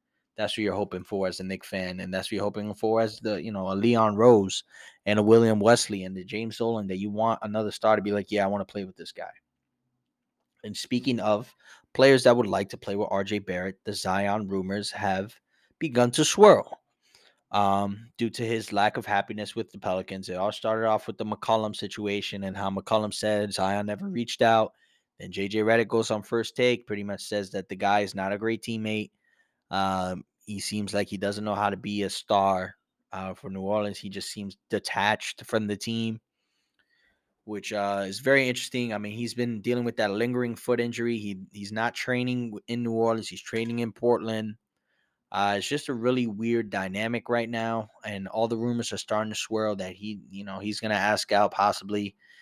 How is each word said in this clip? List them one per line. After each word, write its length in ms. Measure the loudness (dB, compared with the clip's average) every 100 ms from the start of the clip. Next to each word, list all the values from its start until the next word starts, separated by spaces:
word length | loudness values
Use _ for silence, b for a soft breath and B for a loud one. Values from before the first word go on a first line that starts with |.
| _ _ _ -6
That's 160 | -4
what 100 | -2
you're 120 | -2
hoping 300 | -2 -4 -6
for 220 | -6 -2 -2
as 140 | -4
a 40 |
Knick 200 | -8 -8
fan, 360 | -8 -6 -6 -8
and 120 | -6
that's 140 | -6 -4
what 60 |
you're 120 | -4
hoping 300 | -4 -4 -8
for 260 | -2 0 2
as 180 | 0 -2
the, 220 | -4 -4
you 80 | -4
know, 220 | -6 -4
a 20 |
Leon 420 | 2 4 4 4 6
Rose 480 | 8 8 6 -2 -8 B B B 0
and 120 | 4
a 40 |
William 360 | 8 8 8 6
Wesley 460 | 6 6 4 -6
and 100 | -8
the 80 | -10
James 360 | -8 -8 -6 -4
Dolan, 280 | -2 -2 -4
that 100 | -4
you 120 | -4
want 280 | 0 0 0
another 280 | -2 -2 -2
star 260 | 0 4 4
to 60 |
be 100 | 2
like, 180 | -2 0
"Yeah, 140 | 0
I 40 | 0
wanna 180 | 0 -4
play 180 | -8
with 120 | -10 -12
this 160 | -16
guy." 200 | -12 -14 -16 _ _ _ _ _ _ _ _ _ _ _ _
And 120 | -12 -10
speaking 420 | -2 -2 0 0
of 380 | 2 2 0 _ B B B
players 300 | 6 8 10
that 120 | 8 6
would 100 | 6
like 220 | 2 -2
to 60 | -6
play 180 | -6
with 140 | -2 0
R 140 | 0
J 140 | 0 -4
Barrett, 400 | -4 -4 -4 -6
the 100 | -8
Zion 540 | -6 -2 0 2 0 -2
rumors 420 | -2 -2 -4 -4
have 440 | -4 -2 -2 -4 -10 _ _ _ -8
begun 340 | -2 4 4
to 120 | 4
swirl, 560 | 2 8 10 10 6 -10 _ _ b b b b b
um, 640 | 2 4 4 0 -4 -10 -6
due 140 | -4
to 160 | -4 -4
his 260 | -4 -4
lack 240 | 2 2 0
of 80 |
happiness 520 | -2 -2 -2 -6 -8 -8
with 160 | -8
the 60 | -8
Pelicans. 500 | -4 -4 -4 -10 -8
It 80 | -4
all 160 | -4
started 340 | -2 -2 0 2
off 220 | 2 0
with 100 | -8
the 80 | -6
McCollum 480 | -6 0 0 0
situation 720 | -6 -8 -6 -4 -2 -4 -8
and 120 | -8 -4
how 140 | -4
McCollum 420 | -4 0 0 0
said 400 | -2 0 0 0
Zion 340 | -2 0 0 -2
never 220 | -6 -6
reached 340 | -6 -4 2
out. 320 | 6 6 4 _ _ _ _ -18
Then 140 | -12
J 160 | -6 -4
J 100 | 0
Redick 300 | 4 4 4
goes 240 | 0 0
on 100 | -2
First 320 | -2 -4 -2
Take, 320 | 0 2 2 -2
pretty 160 | -8
much 220 | -6 -8
says 260 | -6 -4 -4
that 180 | -6 -8
the 60 |
guy 260 | -2 2 2
is 140 | 2
not 180 | -2 -4
a 60 | -2
great 240 | -2 -4
teammate. 480 | -4 -6 -4 -4 -6 _ _ _ _ _ -6
Um, 520 | -2 0 0 -2 -6 -10 _ -12
he 140 | -10
seems 340 | -6 -6 -4
like 140 | -2 -4
he 80 | -4
doesn't 280 | -4 -4
know 120 | -4 0
how 140 | 0
to 60 | -2
be 280 | -4 -4
a 60 | -4
star, 680 | -4 0 2 4 2 -2 -12 _ _ _
uh, 220 | -12 -10
for 160 | -10 -10
New 120 | -8
Orleans. 360 | -2 -2 -2 -6
He 100 | -10
just 220 | -10 -10
seems 260 | -10 -12 -14 -4
detached 720 | -4 -2 0 2 0 -2 -12 -4
from 200 | -2 -2
the 100 | -6
team, 440 | -6 -4 -4 -6 _ _ _ _ _ _ _ _ _ _ _ _
which, 280 | -12 -10 -6
uh, 320 | -2 0 0 -2
is 140 | -2
very 280 | 4 4 4
interesting. 440 | -2 -4 -4 -4
I 60 | -4
mean, 160 | -6
he's 200 | -6 -6
been 280 | -4 -4 -4
dealing 220 | -2 -2
with 120 | -2 0
that 160 | 0
lingering 420 | 0 0 0 -4
foot 240 | -4 -2 0
injury. 400 | -2 -2 -2 -2
He, 200 | -4 -8 -10
he's 200 | -14 -8
not 220 | -2 -2
training 560 | -2 -4 -2 0 -2 -4
w-, 120 | -8 -8
in 160 | -4
New 80 | -2
Orleans. 360 | 2 2 0 -4
He's 140 | -12
training 380 | -8 -6 -4 -4
in 120 | -6
Portland. 640 | -2 2 2 0 -4 -6 -10 _ _ _ _ _ _ -8
Uh, 240 | 0 0 0
it's 120 | -2
just 200 | -4 -4
a 60 |
really 320 | -4 0 0 0
weird 420 | -2 0 0 0
dynamic 640 | -4 -4 -4 -4 -4 -2
right 180 | -2 -2
now, 400 | -4 -2 -4 -6 _
and 240 | -10 -8 -6
all 200 | -2 -2
the 100 | 0
rumors 340 | -2 -2 -4
are 60 | -8
starting 340 | -4 -2 -2
to 60 | -6
swirl 360 | -4 -2 -2 -4
that 180 | -8
he, 260 | -10 -10 -12 -14
you 160 | -16
know, 140 | -12 -10
he's 200 | -8 -6
gonna 140 | -2
ask 400 | 0 2 2 2
out 200 | 4 4
possibly 640 | 4 2 2 -2 -4 -4 -10 b b